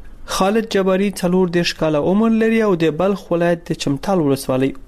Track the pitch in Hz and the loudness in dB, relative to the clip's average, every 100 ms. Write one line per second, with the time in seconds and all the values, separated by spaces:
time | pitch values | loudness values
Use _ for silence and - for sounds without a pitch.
0 | - - - - 196 220 220 196 190 185 | -14 -16 -8 -2 2 0 0 0 2 2
1 | 202 - 180 185 180 175 170 - 160 147 | 0 -2 0 2 2 0 -2 -2 0 0
2 | - 202 226 220 220 226 214 170 165 151 | 2 2 2 2 2 2 2 2 0 0
3 | 190 196 - 170 175 170 - 160 143 139 | 0 -2 -2 0 2 0 -4 -4 -2 -2
4 | - 190 147 135 - 131 135 - | 0 0 2 0 0 0 0 -2